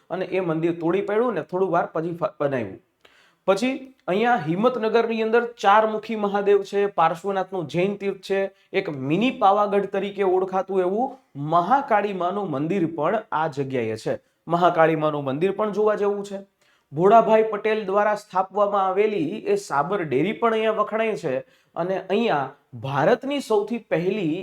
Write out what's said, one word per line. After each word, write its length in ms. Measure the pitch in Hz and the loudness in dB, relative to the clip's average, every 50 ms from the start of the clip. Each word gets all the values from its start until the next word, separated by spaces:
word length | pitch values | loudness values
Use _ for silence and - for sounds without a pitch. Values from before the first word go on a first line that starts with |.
| _ - | _ -8
અને 140 | - 185 185 | -6 -6 -4
એ 160 | - 175 185 | -2 -2 -2
મંદિર 380 | 185 170 160 165 165 170 170 170 | 0 0 0 0 0 -2 -2 0
તોડી 280 | 160 165 170 202 196 196 | 0 0 0 0 0 0
પાડ્યું 260 | 208 214 240 254 214 | 2 2 2 2 0
ને 160 | 165 143 - | -2 -4 -4
થોડું 200 | 180 180 196 185 | -2 -2 0 2
વાર 180 | 170 170 202 - - | 2 0 0 0 -4
પછી 220 | 165 160 175 170 170 | -4 -4 -4 -4 -4
ફ-, 180 | 160 - - - | -4 -6 -2 -2
બનાવ્યું. 380 | 147 139 135 127 113 95 95 - _ _ _ _ - _ _ _ _ _ _ _ _ - | -2 -2 0 -2 -4 -6 -10 -14 _ _ _ _ -20 _ _ _ _ _ _ _ _ 0
પછી 220 | 190 190 247 254 262 262 - - - _ _ - | 0 2 0 -2 -4 -6 -10 -16 -20 _ _ -4
અહીંયા 340 | 180 208 226 240 240 220 147 | -2 0 2 2 2 0 0
હિંમતનગરની 760 | 151 170 185 220 240 254 233 214 226 214 233 226 220 226 220 | -2 -2 0 0 0 0 0 -2 0 2 2 2 0 -2 -2
અંદર 180 | 220 220 220 240 226 233 - - | 0 2 2 2 2 0 -4 0
ચારમુખી 560 | - 196 196 220 220 220 214 208 - - 226 214 208 | 4 4 6 6 4 2 -2 -4 -6 -6 -4 -4 -2
મહાદેવ 340 | 202 196 202 196 196 208 202 | -2 -2 0 2 4 4 4
છે, 180 | 196 - - 202 202 196 - - | 2 0 -2 -2 -2 0 0 0
પાર્શ્વનાથનું 640 | 165 165 175 170 - 196 196 190 185 185 196 185 165 | 0 0 0 -2 -4 -4 -4 -4 -4 -4 -6 -6 -6
જૈન 300 | 131 135 170 180 202 202 | -4 -2 0 0 0 -2
તીર્થ 240 | 202 196 196 190 196 | -4 -6 -6 -6 -6
છે, 180 | - - 190 196 196 190 - _ _ _ | -6 -4 -2 -2 -2 -4 -6 _ _ _
એક 180 | - 190 185 170 151 135 131 139 | -4 -4 -4 -4 -6 -6 -2 -2
મિની 240 | 156 180 226 262 254 254 | 0 2 2 0 0 2
પાવાગઢ 480 | 220 190 196 208 208 202 196 202 185 185 - | 4 4 4 4 2 2 0 0 0 0 -2
તરીકે 280 | 196 202 202 196 196 202 | -4 -4 -4 -4 -2 0
ઓળખાતું 600 | 190 180 185 190 185 190 190 185 - 196 190 180 | 2 2 2 0 0 -2 -4 -4 -2 -2 0 0
એવું 320 | 180 196 214 254 269 - - _ _ - 139 143 151 | 0 0 -2 -2 -4 -6 -12 _ _ -12 -10 -4 0
મહાકાળી 720 | 160 175 175 190 247 277 269 - 226 208 202 208 196 180 | 2 2 4 4 2 2 2 2 2 2 2 0 -4 -4
માનું 300 | 170 175 196 208 202 175 143 | -4 -4 -2 -4 -4 -4 -4
મંદિર 320 | 131 147 160 190 202 170 151 - | -4 -2 -2 0 0 0 -2 -2
પણ 240 | 147 147 165 214 226 - - | -2 -2 -2 -2 -2 -4 -4
આ 160 | - 151 156 160 | -4 -2 -2 -2
જગ્યાએ 480 | 135 139 139 131 131 127 117 110 110 | -4 -4 -6 -4 -2 -2 -2 -2 -4
છે. 240 | 110 - 156 127 - - _ _ _ _ | -4 -4 -6 -6 -6 -8 _ _ _ _
મહાકાળી 560 | - 165 170 180 170 165 160 160 160 165 156 151 | -4 0 2 2 4 4 6 4 4 4 2 0
માનું 220 | 156 147 147 143 135 | -2 -2 -2 -4 -4
મંદિર 240 | 131 147 170 196 | -2 0 0 -2
પણ 200 | 196 202 214 214 | 0 -2 -4 -2
જોવા 260 | 196 202 214 214 214 190 202 | 0 0 0 0 2 0 0
જેવું 180 | 202 202 202 196 | -2 -2 -4 -6
છે. 200 | 202 196 196 196 - _ _ _ _ _ _ _ _ | -10 -12 -14 -14 -16 _ _ _ _ _ _ _ _
ભોળાભાઈ 580 | 143 147 175 196 220 226 220 202 220 220 220 220 | -2 2 6 8 8 8 8 8 4 4 4 2
પટેલ 340 | 214 208 202 214 220 220 214 | -2 -2 -2 -2 -2 -2 -2
દ્વારા 300 | 185 190 208 208 214 208 208 | 0 0 2 2 2 0 -2
સ્થાપવામાં 640 | - - - 185 190 - 185 208 202 202 202 202 190 | -6 -2 -2 -2 -2 0 0 0 0 2 2 0 0
આવેલી 580 | 190 185 190 214 220 208 190 151 120 107 220 185 | 0 2 2 0 2 0 -2 -2 -4 -4 -6 -2
એ 140 | 202 202 196 - | -2 -2 -2 -2
સાબર 340 | - 147 139 147 170 202 196 170 | -2 -2 -2 0 0 -2 -4 -2
ડેરી 340 | 151 123 131 156 190 220 - | 0 0 0 0 0 0 0
પણ 140 | 233 233 220 | 0 0 0
અહીંયા 240 | 220 220 220 214 - | 2 0 0 0 0
વખણાય 360 | 208 - 208 220 226 220 208 | -2 -2 -2 -2 -2 -2 -2
છે. 180 | 170 170 151 127 131 - - _ _ _ _ _ | -4 -4 -4 -4 -4 -6 -10 _ _ _ _ _
અને 200 | - 170 180 190 185 | -6 -4 -4 -4 -6
અહીંયા 500 | 185 - 185 214 240 214 165 143 135 127 - _ _ _ - 117 | -4 -2 0 0 2 2 0 0 -2 -4 -8 _ _ _ -14 -10
ભારતની 600 | 104 135 139 139 143 180 247 - - 269 285 285 - - | -8 -4 0 2 4 4 2 2 0 -4 -4 -4 -2 0
સૌથી 340 | 220 208 202 208 240 233 - _ | 0 0 0 -2 -6 -8 -4 _
પહેલી 500 | - 160 170 185 208 220 185 156 156 185 | -2 0 0 0 -2 0 -2 -2 -2 -4